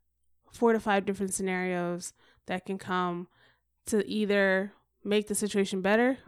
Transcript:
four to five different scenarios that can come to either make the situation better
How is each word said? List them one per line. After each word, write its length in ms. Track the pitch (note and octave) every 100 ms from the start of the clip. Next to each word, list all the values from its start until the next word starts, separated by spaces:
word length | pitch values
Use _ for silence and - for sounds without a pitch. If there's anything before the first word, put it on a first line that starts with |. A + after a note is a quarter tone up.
| _ _ _ _ _
four 180 | - A#3
to 60 | A3
five 260 | A3 G3 G3
different 280 | G3 G3
scenarios 800 | F#3+ F#3+ F#3 F#3 F3+ F3 F3 - - _ _ -
that 180 | F#3 -
can 120 | F#3+
come 500 | - F3+ F3+ F3 F3+ _ _ _ _ _ -
to 200 | A3 -
either 640 | G#3 G#3 G3+ G3 F#3+ G3+ - _ _
make 240 | G3+ G#3 G#3
the 80 | G3+
situation 460 | G#3 G3+ F#3+ G3
better 360 | F#3 A3 B3 -